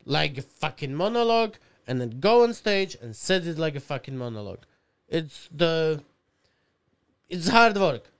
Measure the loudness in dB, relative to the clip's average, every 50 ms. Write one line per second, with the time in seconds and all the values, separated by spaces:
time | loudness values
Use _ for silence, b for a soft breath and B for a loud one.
0 | _ -2 0 2 0 0 -2 -8 -12 -14 _ -8 -6 -6 -6 -6 -8 -6 -4 -2
1 | -2 0 0 2 2 2 2 2 2 0 -4 b b b b b b -6 -4 -4
2 | -4 -6 -4 0 2 4 6 6 6 4 2 -2 -2 0 0 0 0 -2 -6 -12
3 | -14 -14 -12 -6 -2 0 0 0 0 -4 -4 -4 -4 -4 -4 -6 -8 -8 -8 -8
4 | -8 -8 -10 -8 -8 -8 -8 -8 -10 -10 -12 -14 -16 _ _ _ _ _ _ _
5 | _ _ -4 -4 -4 -6 -10 -16 -18 -12 -2 0 0 2 2 2 2 0 0 -2
6 | -6 _ _ _ _ _ _ _ _ _ _ _ _ _ _ _ _ _ _ _
7 | _ _ _ _ _ -10 -6 -2 0 4 6 6 6 6 4 2 0 0 0 -4
8 | -10 _ _